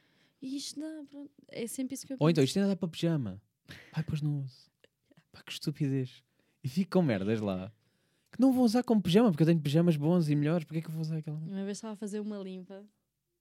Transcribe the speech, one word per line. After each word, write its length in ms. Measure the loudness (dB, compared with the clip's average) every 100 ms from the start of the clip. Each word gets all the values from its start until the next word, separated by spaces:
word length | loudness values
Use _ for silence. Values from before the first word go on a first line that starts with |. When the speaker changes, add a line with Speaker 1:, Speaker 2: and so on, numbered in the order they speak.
| _ _ _ -16
Speaker 1:
e 140 | -10 -10
isto 200 | -10 -10
dá, 260 | -10 -12 -14
pronto. 220 | -16 -18 _ -16
É 180 | -10 -10
sempre 280 | -6 -8
isso 120 | -8 -10
que 60 |
eu 40 | 0
Speaker 2:
Ou 80 | 2
então, 140 | 4
Speaker 1:
penso. 60 | 2
Speaker 2:
"Isto 80 | 2
ainda 100 | 0
dá 80 | 0
para 120 | -4
pijama." 520 | -2 0 0 -2 -8 _ _ -20 -20 -10
Pá, 100 | -6
pois 180 | -4 -2
não 200 | -2 -4
uso. 280 | -6 -12 _ _ _ _ _ _ _
Pá, 100 | -20
que 100 | -14
estupidez. 680 | -8 -6 -2 0 0 -4 -10 _ _ _ _
E 60 | -6
fico 300 | -2 0 2
com 40 |
merdas 380 | 4 2 0 0
lá 320 | 0 -4 -6 -14 _ _ _ _ _
que 80 | 2
não 120 | 4
vou 100 | 6
usar 180 | 4 4
como 180 | 4 2
pijama, 300 | 6 6 6
porque 120 | 4
eu 40 | 4
tenho 140 | 4
pijamas 360 | 4 4 4 4
bons 320 | 4 2 4
e 60 | 2
melhores. 300 | 2 0 -2
Porquê 140 | -8
é 20 |
que 60 | -8
eu 40 |
vou 80 | -8
usar 160 | -6 -6
aquela 220 | -8 -8
merda? 160 | -8
Speaker 1:
Uma 100 | -8
vez 140 | -8 -8
estava 160 | -10
a 20 | -10
fazer 240 | -8 -8
uma 160 | -8 -8
limpa, 460 | -10 -12 -14 -18 -20 _ _ _ _ _